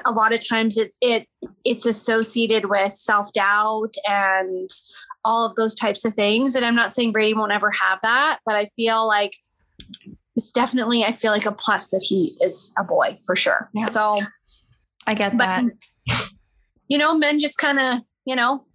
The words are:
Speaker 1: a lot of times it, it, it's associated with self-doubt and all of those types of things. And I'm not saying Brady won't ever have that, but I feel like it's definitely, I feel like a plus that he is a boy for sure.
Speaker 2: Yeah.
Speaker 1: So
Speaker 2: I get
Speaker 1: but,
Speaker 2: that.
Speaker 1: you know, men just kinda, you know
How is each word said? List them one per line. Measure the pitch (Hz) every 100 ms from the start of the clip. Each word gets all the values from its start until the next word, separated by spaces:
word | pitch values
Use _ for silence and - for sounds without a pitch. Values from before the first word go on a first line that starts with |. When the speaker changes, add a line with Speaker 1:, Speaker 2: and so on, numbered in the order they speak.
| -
Speaker 1:
a |
lot | 226 220
of | 233 -
times | 226 220 214
it, | 214 -
it, | 247 226 - _ - - -
it's | 233 240
associated | 220 233 226 220 240 226 220 190
with | 196 196
self-doubt | - - 208 208 214 196 208 214 220 220 - 208
and | 202 196 190 185 185 185 - - - - - 220
all | 226 226
of | 226
those | 220 -
types | 220 202 226
of |
things. | 214 208 220 269 262
And | 240
I'm | 233
not | 214
saying | - 233
Brady | 220 214
won't | 220 208
ever | 208 208
have | 202 190 190
that, | 220 247 302 302 -
but | 208
I | 208
feel | - 226 226 220
like | 208 202 - _ _ _ - - - - - _ -
it's | -
definitely, | 240 254 254 226 240
I | 214
feel | 233 220
like | 208 214
a |
plus | 208 - 196 -
that | 190
he | - 190 170 -
is | 185 - - -
a | 180
boy | 165 123 - -
for | 180
sure. | 180 - -
Speaker 2:
Yeah. | 214
Speaker 1:
So | 220 220 214 208 208 - - - _ _ _ _ -
Speaker 2:
I | 214
get | 202 226
Speaker 1:
but, | 185 185 247 - _ _ -
Speaker 2:
that. | - - _ _ _ _ _ _
Speaker 1:
you | 285
know, | 302 320
men | 294 294
just | 294 -
kinda, | 302 277 262 247 - _ -
you | 254
know | 240 277 -